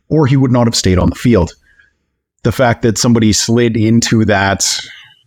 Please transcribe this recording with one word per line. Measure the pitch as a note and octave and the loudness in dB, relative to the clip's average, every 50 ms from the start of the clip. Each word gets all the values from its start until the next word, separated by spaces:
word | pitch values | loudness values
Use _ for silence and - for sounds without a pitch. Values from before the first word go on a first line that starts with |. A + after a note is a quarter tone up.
| _ _ | _ _
or | - D#3 D3+ | 0 0 2
he | A#2+ C#3+ | 2 2
would | C#3 C3+ B2+ | 0 2 2
not | B2+ B2 A#2+ | 2 0 0
have | A#2 A2+ | 0 -2
stayed | - - F#2+ F#2 F2+ | -2 0 0 0 2
on | F2 E2+ | 0 0
the | - | -2
field. | - - B2+ A2+ F#2 E2 - - _ _ _ _ _ _ _ _ _ _ _ _ _ _ _ _ _ | -2 0 2 2 2 0 -2 -6 _ _ _ _ _ _ _ _ _ _ _ _ _ _ _ _ _
The | - A#2+ | -6 -4
fact | - - C3 A#2 A#2+ - | -2 0 0 0 0 0
that | - A#2 G2+ - | -2 -2 -2 0
somebody | - B2 A#2 A#2 A2 G#2+ G2+ | 0 0 2 2 2 2 0
slid | - - - A2+ A#2 A#2+ A#2 A2+ | 0 -2 0 0 0 0 0 0
into | A#2 G#2+ A2+ A#2 A#2 - - A#2+ A2 A2 | 0 0 0 0 0 0 0 0 0 2
that | A2 G#2 G2 G2 G2 G2 F#2+ - - - - - - - - - - _ _ _ | 0 0 0 0 -2 -2 -2 -4 -6 -6 -8 -10 -14 -20 -20 -20 -20 _ _ _